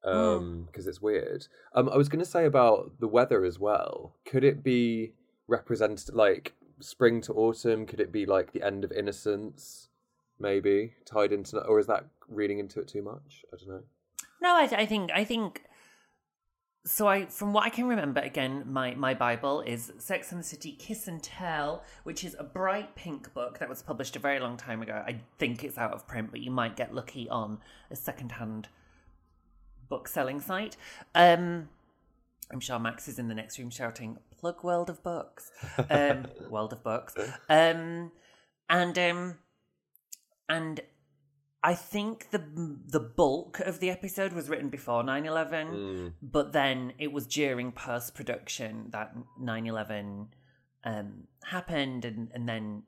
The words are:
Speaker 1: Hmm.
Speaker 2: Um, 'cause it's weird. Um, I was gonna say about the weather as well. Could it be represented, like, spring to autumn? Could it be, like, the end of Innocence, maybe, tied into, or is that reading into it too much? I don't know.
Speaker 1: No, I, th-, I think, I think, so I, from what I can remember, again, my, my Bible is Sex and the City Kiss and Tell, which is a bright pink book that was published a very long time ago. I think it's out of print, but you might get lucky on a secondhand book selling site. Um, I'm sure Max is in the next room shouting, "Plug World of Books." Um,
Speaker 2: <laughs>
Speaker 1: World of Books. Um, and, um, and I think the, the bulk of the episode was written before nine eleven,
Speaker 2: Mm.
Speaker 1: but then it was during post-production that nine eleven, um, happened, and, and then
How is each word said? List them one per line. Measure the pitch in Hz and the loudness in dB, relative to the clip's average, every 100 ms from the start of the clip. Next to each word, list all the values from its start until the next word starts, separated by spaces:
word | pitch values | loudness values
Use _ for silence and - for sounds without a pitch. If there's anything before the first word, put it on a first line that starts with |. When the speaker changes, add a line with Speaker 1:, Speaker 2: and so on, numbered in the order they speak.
Speaker 1:
Hmm. | - | 2
Speaker 2:
Um, | 92 90 87 87 85 85 | 4 4 2 0 -8 -10
'cause | - 92 | -10 -8
it's | 90 | -4
weird. | 104 107 - - - _ - | 0 0 0 -6 -8 _ -4
Um, | - 127 | 2 4
I | 135 | 6
was | 143 | 4
gonna | 156 170 | 2 0
say | 175 165 | 4 6
about | 135 120 104 90 - | 8 8 8 4 -4
the | 113 | 4
weather | 113 127 113 90 | 4 6 6 4
as | 85 | 0
well. | 101 107 - - - _ - | 2 2 0 -6 -10 _ -2
Could | 131 | 4
it | 135 143 | 6 4
be | - 123 117 113 110 - _ _ - | 4 4 4 2 -4 -10 _ _ 0
represented, | 113 - 113 107 104 - | 0 0 2 2 0 -4
like, | 104 104 92 - _ - _ | 6 6 6 0 _ -20 _
spring | - - 120 117 | -20 6 6 6
to | 113 | 0
autumn? | 107 113 113 120 110 110 | 4 4 4 2 2 0
Could | 104 | -2
it | 95 | -2
be, | 104 98 | 0 4
like, | 95 87 | 4 4
the | - | 0
end | 101 98 | -2 -2
of | 98 | -4
Innocence, | - 101 101 107 101 107 - - - - _ _ _ _ _ | -2 -2 -2 -2 -2 -4 -12 -20 -20 -20 _ _ _ _ _
maybe, | 101 98 101 101 110 _ - | 0 2 4 4 2 _ -4
tied | 110 101 | 2 4
into, | 101 95 107 - | 2 -2 -6 4
or | 107 | 4
is | 101 | 6
that | 110 - _ _ | 2 0 _ _
reading | 107 104 101 | -2 0 0
into | 101 - | -4 -6
it | - | -6
too | 104 | -6
much? | 101 110 143 - - | -8 -12 -18 -20 -20
I | - | -20
don't | 95 | -14
know. | 95 - _ _ - - _ | -14 -16 _ _ -18 -18 _
Speaker 1:
No, | 349 349 | 4 6
I, | 277 | 6
th-, | 208 | 4
I | 214 | 2
think, | 214 175 | 0 0
I | 160 | 0
think, | 208 226 208 - - _ _ _ _ _ _ _ _ _ _ _ | 0 0 -2 -6 -20 _ _ _ _ _ _ _ _ _ _ _
so | - - 208 | -6 2 4
I, | 196 180 | 4 2
from | - 202 | -4 2
what | 208 | 2
I | 226 | 2
can | 233 247 | 0 0
remember, | 226 147 131 | 2 2 0
again, | 135 147 131 139 131 | -2 -2 -2 -2 -4
my, | 135 127 123 | -2 -2 0
my | 131 | 0
Bible | 127 123 117 139 147 | 2 2 2 0 0
is | - 120 117 - | -2 -6 -8 -14
Sex | - 190 - | -6 -6 -4
and | 175 | -10
the | |
City | 165 - 165 | -10 -12 -14
Kiss | - - 220 - | -14 -12 -10 -8
and | 165 | -10
Tell, | - - 180 156 147 165 - - - | -10 -10 -4 -2 -2 -4 -10 -16 -12
which | - | -10
is | 180 147 | -10 -10
a | |
bright | 143 190 185 202 202 - | -12 -2 0 0 -4 -12
pink | 175 143 - - | -12 -12 -10 -6
book | 123 120 | -6 -6
that | - | -10
was | 127 | -10
published | - 120 127 139 | -10 -6 -6 -4
a | |
very | 139 139 | -2 0
long | 127 120 | -2 -6
time | 127 113 | -8 -8
ago. | 110 107 - | -6 -6 -6
I | 123 - _ | -8 -12 _
think | 139 120 | -4 -4
it's | 143 123 | -8 -4
out | 113 | -4
of | 107 - | -4 -8
print, | 120 107 | -8 -6
but | 120 | -8
you | 120 | -6
might | 127 117 - | -2 -2 -4
get | 120 117 | -6 -6
lucky | 120 139 117 | -10 -12 -6
on | 117 107 107 - - - | -4 -4 -8 -12 -20 -16
a | 123 | -10
secondhand | - - 123 117 113 110 104 _ _ _ _ _ _ _ _ _ - - - | -8 -8 -10 -8 -8 -8 -12 _ _ _ _ _ _ _ _ _ -20 -20 -8
book | 131 - | -8 -6
selling | - 131 139 | -2 -2 -2
site. | 147 185 214 - - - - | -4 -4 -4 -10 -20 -20 -2
Um, | 170 175 170 175 170 151 _ _ _ _ _ _ _ - | 8 8 8 2 -4 -8 _ _ _ _ _ _ _ -12
I'm | 135 | -10
sure | 123 123 | -6 -4
Max | 113 117 - | -4 -6 -12
is | 113 | -8
in | 117 | -6
the | 110 | -6
next | 110 - | -10 -12
room | 123 | -12
shouting, | 120 120 113 113 113 _ _ | -6 -8 -6 -12 -12 _ _
"Plug | 170 175 | -8 -6
World | 175 175 170 | -2 0 -2
of | 165 | -6
Books." | 185 170 - - - - - - 123 | -6 -6 -8 -14 -20 -16 -10 -4 2
Um, | 147 143 131 127 - | 4 4 2 -2 -14
Speaker 2:
<laughs> | - | -6
Speaker 1:
World | 110 110 | -4 -4
of | 113 | -4
Books. | - 113 - - 107 131 - | -4 -4 -4 -8 -6 -8 4
Um, | 156 165 165 165 170 170 - _ _ _ _ _ | 6 6 4 -4 -8 -10 -14 _ _ _ _ _
and, | 170 175 170 | 2 2 2
um, | 175 175 180 170 _ _ _ _ _ _ _ - _ _ _ | 2 0 -4 -10 _ _ _ _ _ _ _ -20 _ _ _
and | 165 160 151 - _ _ _ _ _ _ _ | -2 -2 -6 -10 _ _ _ _ _ _ _
I | 160 175 | 2 2
think | - 208 208 226 - | -2 -4 -4 -8 -6
the, | 208 151 151 165 139 113 | -6 -6 -6 -6 -8 -2
the | 147 | -2
bulk | 117 - 160 139 - - | -2 4 4 4 -4 -6
of | 190 160 | -4 -2
the | 185 | -2
episode | 180 196 190 196 | -2 -6 -2 -2
was | 170 139 | -2 -4
written | 151 139 | -4 -4
before | 131 - 120 | -8 0 0
nine | 123 135 156 | 2 0 0
eleven, | 160 156 160 156 | -2 0 -2 -4
Speaker 2:
Mm. | 165 139 95 87 82 | -6 -6 -6 -8 -10
Speaker 1:
but | 135 147 143 | -2 0 2
then | 156 135 131 127 - | 2 2 0 -4 -6
it | 151 | -6
was | 143 - | -4 -4
during | 147 143 123 123 | 0 0 0 -4
post-production | 120 - 120 120 - 113 120 - - 113 110 107 | -8 -6 -4 -6 -12 -6 -6 -6 -8 -8 -10 -10
that | 110 110 - 123 - | -8 -8 -10 -16 -10
nine | 127 113 113 | -6 -4 -4
eleven, | 110 104 107 101 101 107 _ _ _ _ _ | -4 -4 -6 -6 -10 -12 _ _ _ _ _
um, | 113 107 101 101 - _ - | -8 -6 -8 -12 -20 _ -8
happened, | 180 180 160 139 127 120 | -8 -4 -4 -2 -4 -8
and, | 110 113 | -8 -10
and | 123 120 | -6 -4
then | 113 107 104 | -4 -6 -10